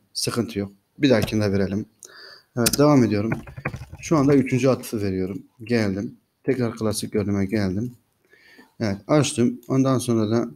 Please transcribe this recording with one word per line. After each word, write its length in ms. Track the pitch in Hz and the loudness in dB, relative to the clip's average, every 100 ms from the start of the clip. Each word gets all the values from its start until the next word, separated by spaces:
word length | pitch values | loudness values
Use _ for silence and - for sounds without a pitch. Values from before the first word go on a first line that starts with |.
| _ | _
Sıkıntı 460 | - - 120 104 101 | -6 -4 -4 -4 -4
yok. 140 | 101 _ _ - | -6 _ _ -2
Bir 120 | 143 | 2
dahakinde 420 | 110 104 107 104 | 4 2 0 2
verelim. 340 | 101 95 101 - _ - - - - _ 123 | 2 0 -2 -6 _ -20 -20 -20 -20 _ -2
Evet, 220 | 113 - | 0 4
devam 260 | 147 139 | 4 6
ediyorum. 280 | 107 104 113 - - - - - - - | 4 0 -2 -8 -10 -12 -12 -12 -16 -16
Şu 160 | - 160 | -2 2
anda 180 | 135 | 4
üçüncü 340 | 139 131 131 131 | 4 2 2 2
atıfı 340 | 120 - 110 | 0 -4 -4
veriyorum. 400 | 101 95 92 92 - _ | -2 -2 -4 -6 -14 _
Geldim. 540 | 110 117 101 95 123 - _ _ | -2 0 0 -2 -6 -12 _ _
Tekrar 340 | - 123 117 110 | -4 0 -2 -2
klasik 360 | 107 101 - | -4 -4 -4
görünüme 340 | 107 101 101 98 | -2 0 0 0
geldim. 460 | 110 95 98 123 - _ _ _ _ _ - _ - | 0 0 -2 -6 -10 _ _ _ _ _ -20 _ -6
Evet, 160 | 107 98 - | -4 -4 2
açtım. 540 | 151 - - 120 - - | 2 2 2 0 0 -2
Ondan 300 | 131 135 127 | 0 2 0
sonra 320 | 120 113 104 | 0 0 2
da 180 | 117 117 | 0 -2